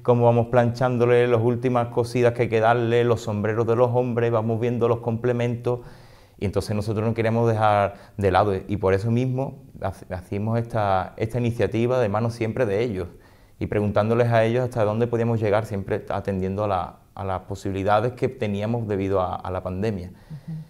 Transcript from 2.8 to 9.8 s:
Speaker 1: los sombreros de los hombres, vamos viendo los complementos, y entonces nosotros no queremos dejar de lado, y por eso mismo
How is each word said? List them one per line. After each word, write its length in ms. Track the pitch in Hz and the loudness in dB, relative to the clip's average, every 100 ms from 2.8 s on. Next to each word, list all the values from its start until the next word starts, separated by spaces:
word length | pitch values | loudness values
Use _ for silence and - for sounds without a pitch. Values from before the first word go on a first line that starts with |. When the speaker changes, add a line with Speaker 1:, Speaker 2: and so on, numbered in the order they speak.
| 117 120 | 2 2
Speaker 1:
los 160 | 120 110 | 2 0
sombreros 440 | - 104 104 110 110 | -2 -2 -2 0 0
de 100 | 117 | 2
los 140 | 123 | 2
hombres, 400 | 123 127 117 117 | 2 0 0 0
vamos 260 | 117 113 113 | 0 0 -2
viendo 280 | 120 120 117 | -2 0 0
los 120 | 117 | 0
complementos, 800 | 120 113 123 117 120 117 123 120 - - - - - - | -2 -2 -2 0 -2 -2 -4 -4 -8 -20 -20 -20 -20 -6
y 80 | 101 | -4
entonces 280 | 98 95 | -2 -2
nosotros 320 | 107 101 107 110 | -4 -2 -2 -2
no 80 | |
queremos 340 | 113 110 113 117 | 0 0 2 2
dejar 460 | 110 107 104 98 - - - | 2 4 4 2 -2 -12 -2
de 140 | 98 | 2
lado, 220 | 92 104 95 - | 4 2 0 -4
y 100 | 101 | -2
por 160 | 95 | 0
eso 160 | 95 113 | 0 2
mismo 520 | 117 131 127 135 - - - | 0 0 -2 -6 -8 -18 -10